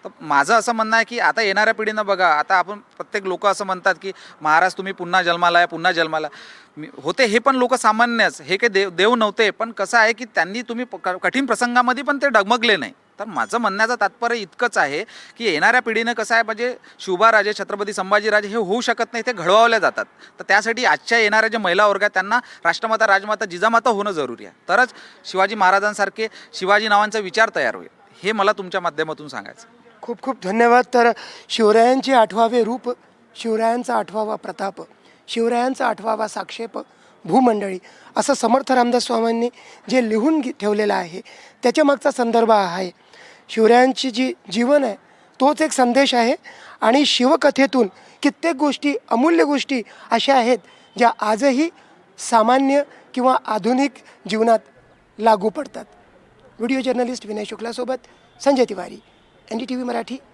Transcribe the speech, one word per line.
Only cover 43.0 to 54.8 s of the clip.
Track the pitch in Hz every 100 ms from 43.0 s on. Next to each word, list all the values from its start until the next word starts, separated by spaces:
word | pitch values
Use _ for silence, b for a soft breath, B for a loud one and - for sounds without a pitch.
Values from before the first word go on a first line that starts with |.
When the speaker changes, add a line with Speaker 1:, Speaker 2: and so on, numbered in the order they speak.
| B B B B B
Speaker 2:
शिवरायांची | 226 220 240 262 262 269
जी | 220 262 - -
जीवन | 185 240 294
आहे | 254 196 b b b _
तोच | 262 302
एक | 311
संदेश | - 240 254 277
आहे | 240 233 302 B B B B
आणि | 220 269 277
शिवकथेतून | - 247 320 294 - 269 262 208 b b b
कित्येक | 285 - 330
गोष्टी, | 269 294 - 285 349 -
अमूल्य | 233 302 339
गोष्टी | 302 285 - 262 202 B B
अशा | 233 -
आहेत | 269 233 233 b b b -
ज्या | 233 -
आजही | 214 214 277 254 330 b b b _ -
सामान्य | - 233 220 262 269 285 285 B B
किंवा | 254 254 262 -
आधुनिक | 214 196 254 277 - b b -
जीवनात | 214 226 226 _ _